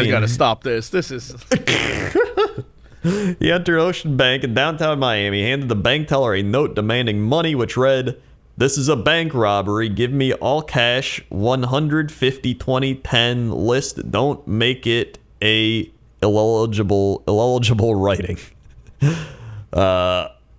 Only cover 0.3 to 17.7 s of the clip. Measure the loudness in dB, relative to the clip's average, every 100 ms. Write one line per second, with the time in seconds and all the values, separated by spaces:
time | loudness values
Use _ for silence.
0.3 | 2 0 0 -4 -4 -2 -4 -4 -8 -12
1.3 | -12 -2 -2 0 -2 -2 -4 -2 0 0
2.3 | 0 -2 -4 -14 -18 -20 -6 -2 0 -2
3.3 | 0 0 2 2 2 2 0 -2 2 2
4.3 | 0 0 0 0 0 -2 0 0 0 0
5.3 | 0 0 -2 -2 0 2 0 0 0 2
6.3 | 0 0 0 0 0 0 0 0 0 0
7.3 | 0 0 0 -2 2 2 2 0 -6 -14
8.3 | -20 _ 0 0 2 0 2 2 2 0
9.3 | 0 2 2 0 -2 -2 0 0 0 0
10.3 | 0 0 -2 -2 0 2 0 -2 -8 -8
11.3 | -2 0 0 0 0 0 0 -2 -2 -2
12.3 | 0 -6 -4 -2 0 0 -4 0 2 2
13.3 | 0 -2 0 2 0 -2 -8 -4 0 0
14.3 | -2 -4 0 0 0 0 0 -2 -8 _
15.3 | -2 0 2 2 0 -4 -12 -18 -2 0
16.3 | 2 2 2 0 0 0 2 2 0 0
17.3 | 0 2 2 2